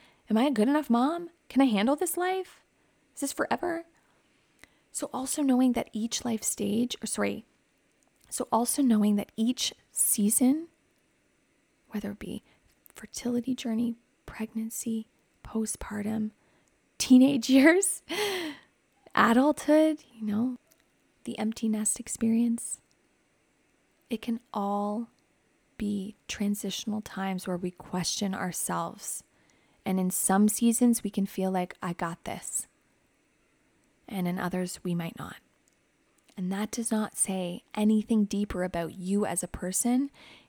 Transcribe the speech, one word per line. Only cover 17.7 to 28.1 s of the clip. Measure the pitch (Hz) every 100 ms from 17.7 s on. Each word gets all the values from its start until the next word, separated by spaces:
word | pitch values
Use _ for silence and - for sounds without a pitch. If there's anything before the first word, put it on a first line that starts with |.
| 359 392 - - 370 415 381 320 277 _ _ _ _ -
adulthood, | - 226 233 285 294 - 302 311 302 _ 226
you | 214
know, | 208 247 247 _ _ _ _ _ _
the | - -
empty | 220 - 220
nest | 214 214 -
experience, | - - 226 226 240 233 - - _ _ _ _ _ _ _ _ _ _ _ _ _
it | 220
can | - 233 -
all | 214 202 202 208 214 233 _ _ _ _ _ _ -
be | 208 208 196 - -
transitional | - 202 208 196 - - 214
times | - - 190 185 -
where | 175
we | 180
question | - - 185 175